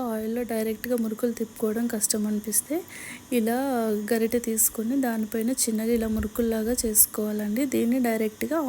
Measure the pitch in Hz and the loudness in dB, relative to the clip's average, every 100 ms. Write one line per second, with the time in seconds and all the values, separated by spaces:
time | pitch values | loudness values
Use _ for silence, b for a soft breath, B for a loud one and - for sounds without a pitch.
0 | 247 220 220 233 233 226 220 214 240 247 | -4 -4 -4 -4 -2 -2 -2 -4 -2 0
1 | 226 220 240 226 220 - 220 214 240 220 | 0 0 -2 0 -4 -2 0 2 0 0
2 | - 220 208 208 214 208 - 320 - B | 0 0 0 0 0 -2 0 -2 -4 B
3 | B B - 247 220 240 277 247 220 208 | B B -2 0 2 2 2 0 2 0
4 | 208 226 220 240 233 220 - - 226 277 | 0 0 2 0 0 0 0 0 0 2
5 | 254 226 214 226 226 262 - 214 226 233 | 2 0 -2 0 0 0 0 0 2 2
6 | 220 220 214 - 233 220 220 247 226 214 | 2 0 -2 0 0 2 0 0 2 4
7 | - - 214 214 208 214 277 226 233 262 | 2 2 -2 -2 0 0 2 2 2 2
8 | 240 220 214 214 233 311 | 2 2 0 -2 -2 0